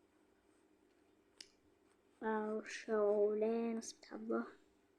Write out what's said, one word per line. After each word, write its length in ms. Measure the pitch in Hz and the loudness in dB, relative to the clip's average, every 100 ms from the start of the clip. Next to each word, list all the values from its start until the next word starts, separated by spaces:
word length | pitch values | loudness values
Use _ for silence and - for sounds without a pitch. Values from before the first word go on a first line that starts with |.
| _ _ _ _ _ _ _ _ _ _ _ _ _ - - _ _ _ _ _ _ - | _ _ _ _ _ _ _ _ _ _ _ _ _ -20 -20 _ _ _ _ _ _ -6
Wow, 480 | 220 220 214 214 - | -2 0 0 -4 -6
şöyle. 1080 | - - 220 208 208 208 214 220 233 233 226 | -10 -2 2 4 6 4 4 2 0 0 -4
Nasıl 200 | - - | -6 -14
bir 60 | |
tablo? 440 | - 214 220 226 233 - _ _ _ | -14 -12 -4 -2 -4 -10 _ _ _